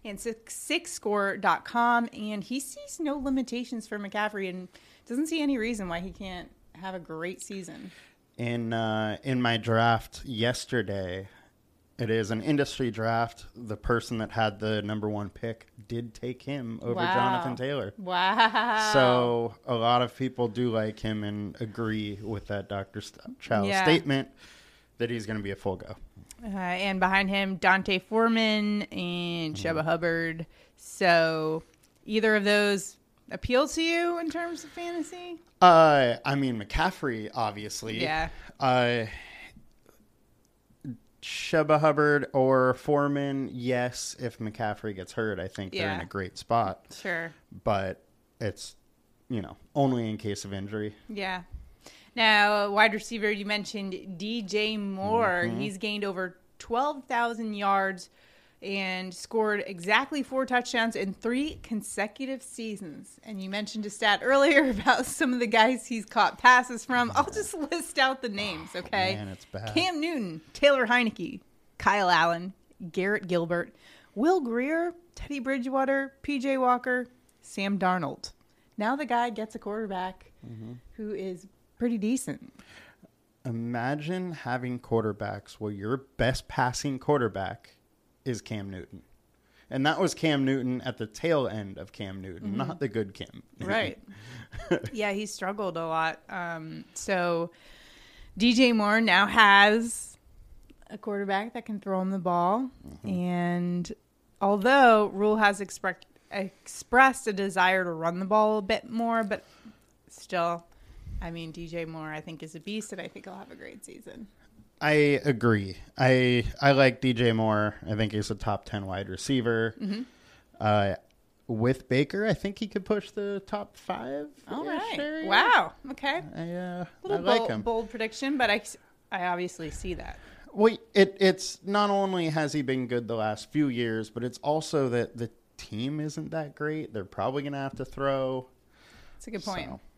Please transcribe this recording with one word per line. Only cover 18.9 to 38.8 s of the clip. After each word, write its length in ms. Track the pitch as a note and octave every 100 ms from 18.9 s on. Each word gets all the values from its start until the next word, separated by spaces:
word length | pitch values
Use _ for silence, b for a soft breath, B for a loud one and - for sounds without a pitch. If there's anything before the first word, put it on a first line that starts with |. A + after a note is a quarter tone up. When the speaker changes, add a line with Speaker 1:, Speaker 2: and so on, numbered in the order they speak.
Speaker 2:
So 640 | C#3+ B2+ B2 B2 A#2+ A#2 - -
a 80 | A#2+
lot 260 | A#2 B2
of 140 | A#2+ -
people 300 | C3 B2+ A#2+
do 220 | G#2+ B2
like 280 | A2 G#2+ G#2
him 240 | A2 G#2+ G#2
and 300 | G#2 G#2 -
agree 580 | A2+ G2+ A2+ G#2+ G#2 G2
with 260 | A2 G#2 -
that 220 | G2+ F#2+
Doctor 320 | G2 G2 G#2+
St-, 380 | - - - B3+
Chow 240 | - A2 G2
Speaker 1:
Yeah. 180 | F#2+
Speaker 2:
statement 460 | F#3 D#3+ D3+ C3+ - B B B B B B -
that 100 | A#2
he's 160 | A#2 G#2
gonna 160 | G#2+
be 100 | G2+
a 40 | F#2+
full 180 | G2+ F#2
go. 200 | - - - - - -
Speaker 1:
Uh, 40 | A3+ G3
and 420 | F3+ F#3 G3 F#3+
behind 300 | F#3 F#3+ F#3+
him, 280 | G3 G3 F#3+
Dante 420 | F#3+ F#3+ F#3+ F#3
Foreman 840 | - A3 A3+ A3+ A3 G#3+ G#3 G#3
and 680 | - - F3 F3 F3 E3+ D#3+ B2
Speaker 2:
Mm-hmm. 120 | B2+ D#3+
Speaker 1:
Chuba 60 |
Hubbard. 600 | D#3 E3 E3+ E3 E3 E3 D#3+ b b _
So 840 | - - F#3 E3+ E3 D#3+ D#3 D#3+ - _ _ _ -
either 300 | G#3+ A3 G#3+
of 80 | G3+
those 500 | G#3 G#3 G3+ - - _ _ -
appeal 360 | F3+ - B3 D#4
to 140 | D#4+
you 360 | E4 E4+ F4 E4+
in 100 | E4
terms 320 | E4 E4+ E4
of 60 | D#4
fantasy? 680 | - F4 E4+ D4+ F4+ F4 E4 _ _
Speaker 2:
Uh, 560 | F3+ E3 D#3+ C#3+ B2 A#2 -
I 100 | C#3
mean, 240 | C3+ A2+
McCaffrey, 680 | G2+ - F3 - C#3+ A2+ G#2+
obviously. 680 | B2 A2 G#2 G#2 - A2+ A2
Speaker 1:
Yeah. 260 | D#3 D#3 D#3+ B B -
Speaker 2:
Uh, 460 | C3 B2+